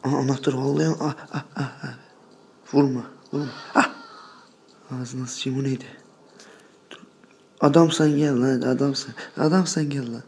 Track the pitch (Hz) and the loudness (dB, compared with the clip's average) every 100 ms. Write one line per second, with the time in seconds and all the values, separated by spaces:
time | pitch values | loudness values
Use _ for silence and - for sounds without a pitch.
0 | 131 139 131 135 - 131 139 147 160 156 | 0 0 0 0 0 0 0 2 0 0
1 | 147 - - - - - 139 - 135 123 | -4 -6 -10 -10 -8 -8 -8 -8 -14 -14
2 | - - - - - _ - 139 143 127 | -20 -20 -20 -20 -20 _ 0 2 2 0
3 | 117 - - 143 139 - - - - - | -8 -18 -10 -8 -6 -10 0 0 0 -4
4 | - - - - - _ _ _ - 127 | -20 -20 -20 -20 -20 _ _ _ -12 -10
5 | 123 131 123 - 135 131 135 131 - - | -8 -8 -8 -6 -4 -2 -2 -4 -8 -20
6 | - _ - - - - - _ _ - | -20 _ -20 -20 -20 -20 -20 _ _ -20
7 | - _ - _ _ _ 143 165 165 160 | -20 _ -20 _ _ _ 6 8 6 4
8 | 156 147 151 127 131 127 127 127 139 135 | 2 4 2 2 2 2 0 2 0 -2
9 | - 117 - - 156 185 175 165 147 143 | -8 -14 -14 -2 2 4 2 -2 -2 -4
10 | 120 117 | -6 -10